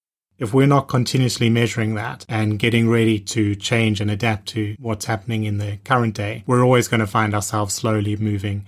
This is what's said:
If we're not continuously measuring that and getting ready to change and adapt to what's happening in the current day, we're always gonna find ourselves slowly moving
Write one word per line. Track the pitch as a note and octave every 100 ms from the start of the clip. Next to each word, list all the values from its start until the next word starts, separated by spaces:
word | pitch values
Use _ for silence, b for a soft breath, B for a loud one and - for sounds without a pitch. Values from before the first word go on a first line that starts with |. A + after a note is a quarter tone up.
| _ _ _ -
If | A#2
we're | C3+ C#3
not | C#3+ -
continuously | B2+ A#2+ C3 B2+ - A#2
measuring | A#2 A#2 A#2 A2 G#2+
that | A2+ - -
and | A2+ G#2+ G#2
getting | A#2+ A#2 A2+
ready | A#2 A2+ G#2+
to | - A#2+ G#2 G#2
change | - A#2 A2+ G#2
and | G#2
adapt | G#2 A#2 A2 -
to | A2+ G#2 G#2+
what's | A#2+ G#2+ -
happening | A2 - A2+
in | G#2+ G2+
the | G#2 G2+
current | - B2+ A2+ G#2
day, | G#2 A2 A#2
we're | B2
always | B2 B2+ A#2
gonna | A#2 G2+
find | A2+ G#2+ G#2
ourselves | - G#2+ G2+
slowly | - A#2 G#2+ G2+ G#2
moving | G#2+ G2+ G#2 G2+